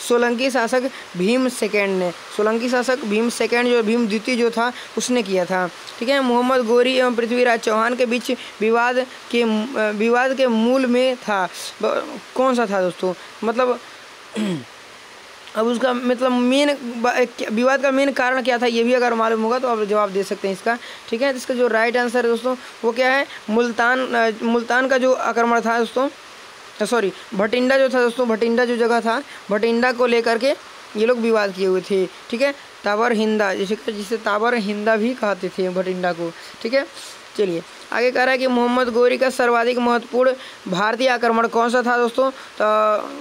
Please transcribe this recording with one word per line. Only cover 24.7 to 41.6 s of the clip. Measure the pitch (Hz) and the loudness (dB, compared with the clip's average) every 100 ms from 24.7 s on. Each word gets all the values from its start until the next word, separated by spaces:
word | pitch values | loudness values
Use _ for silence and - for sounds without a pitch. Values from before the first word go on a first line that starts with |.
| 240 262 | 0 2
का | 262 | 2
जो | 254 | 2
आक्रमण | 254 - 226 233 233 | 2 0 0 2 2
था | 220 233 | 2 0
दोस्तों, | 226 247 277 - - - - - - - | 0 -2 -2 -4 -18 -20 -20 -20 -12 -6
अ, | 208 | -2
sorry, | 233 196 - - | 0 0 -4 -6
भटिंडा | 196 214 247 254 269 | -2 0 2 2 4
जो | 262 | 4
था | 254 | 2
दोस्तों, | 240 240 247 | 2 2 0
भटिंडा | 214 233 233 240 | 0 2 2 2
जो | 240 | 2
जगह | 233 233 | 2 2
था, | 226 233 285 - - | 0 -2 -6 -12 -4
भटिंडा | 208 226 233 254 | 0 2 2 2
को | 240 247 | 2 2
लेकर | 233 233 226 | 2 2 2
के | 262 320 - - - 214 | 0 -2 -6 -20 -10 -2
ये | 220 | 0
लोग | 247 | 2
विवाद | 226 220 202 | 2 2 0
किए | 185 190 | 0 0
हुए | 185 | 0
थे। | 175 196 180 | 0 0 -2
ठीक | - - 233 | -6 -8 -2
है, | 277 277 - - | -2 -2 -12 -6
ताबर | 233 208 240 | -2 2 2
हिंदा, | 220 220 214 226 | 2 2 2 0
जिसे, | 190 190 214 - | 0 -2 -4 -6
जिसे | 208 202 226 | -8 -6 -4
ताबर | 214 208 233 | 0 0 0
हिंदा | 240 202 208 214 220 | 0 -2 -2 0 2
भी | 233 | 0
कहते | 254 208 190 185 | -2 -2 -2 -4
थे | 185 185 | -4 -2
भटिंडा | 180 185 185 180 | -2 -2 -2 -2
को। | 170 170 170 - - | -2 -6 -8 -16 -10
ठीक | 233 | -2
है, | 269 311 - - - - - | -2 -2 -8 -18 -18 -10 -2
चलिए | 196 165 165 - - | -2 -2 -8 -16 -6
आगे | - 247 | 0 0
कह | 247 | 2
रहा | 254 | 2
है | 254 | 2
कि | 254 | 2
मोहम्मद | 247 240 247 247 | 2 2 2 0
गोरी | 233 247 247 | 2 2 2
का | 262 | 0
सर्वाधिक | 254 247 240 233 247 | 2 2 2 2 0
महत्वपूर्ण | 240 240 240 233 254 254 - - - | 2 0 0 2 2 0 -6 -12 -6
भारतीय | 180 208 220 262 | -2 0 2 2
आक्रमण | 240 233 226 226 | 2 2 2 2
कौन | 226 | 2